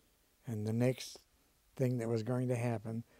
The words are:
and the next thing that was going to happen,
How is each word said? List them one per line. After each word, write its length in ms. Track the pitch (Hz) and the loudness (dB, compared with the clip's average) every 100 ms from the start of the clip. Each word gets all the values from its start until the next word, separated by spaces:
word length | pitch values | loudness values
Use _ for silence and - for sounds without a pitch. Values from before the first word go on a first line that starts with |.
| - _ _ _ - | -20 _ _ _ -8
and 200 | 110 107 | -4 0
the 60 | |
next 460 | 113 123 127 - - _ _ _ _ _ - | 4 2 2 -6 -14 _ _ _ _ _ 0
thing 220 | 127 123 | 0 2
that 100 | 113 | 0
was 140 | 117 | 0
going 260 | 110 123 123 | 0 0 0
to 80 | 120 | 0
happen, 480 | 120 113 113 113 - | 0 -2 -4 -6 -8